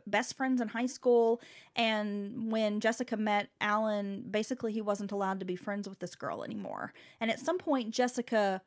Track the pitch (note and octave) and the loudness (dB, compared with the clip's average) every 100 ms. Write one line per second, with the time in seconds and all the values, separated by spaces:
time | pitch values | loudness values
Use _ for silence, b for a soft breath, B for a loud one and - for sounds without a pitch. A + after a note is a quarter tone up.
0 | - G3+ B3+ - C4 B3+ A3 A#3 B3+ - | -2 0 0 -2 0 2 0 -2 -2 0
1 | B3+ A#3+ A3+ A#3+ B B B - A3+ G#3+ | 4 6 6 4 B B B 0 2 2
2 | G#3 G3+ G3+ - A3 A3 G#3+ G#3 A3 A#3 | 0 -2 -4 -4 -2 0 2 2 2 0
3 | B3 G#3+ G#3+ G#3 - - G#3 G#3 A3 G#3 | -2 0 2 2 0 -4 0 2 2 0
4 | G3+ G3 - G#3+ G#3+ B3+ A3+ G#3+ G#3 G3+ | -2 -6 -2 -2 -2 -2 -2 -2 0 -2
5 | G3+ G3+ F#3+ F#3+ F#3 F3+ - G3+ G3 G3 | -2 -2 0 -2 -4 -4 -4 -4 -6 -8
6 | F3 - - - - G#3 G3 G1+ - B | -10 -8 -6 -6 -6 -8 -8 -8 -8 B
7 | B B A3+ A3+ C4 F4+ - C#4 A3 A3 | B B -4 -2 -2 -2 0 0 0 0
8 | B3 B3 A#3 A3+ G3 F#3+ | 0 0 0 2 2 0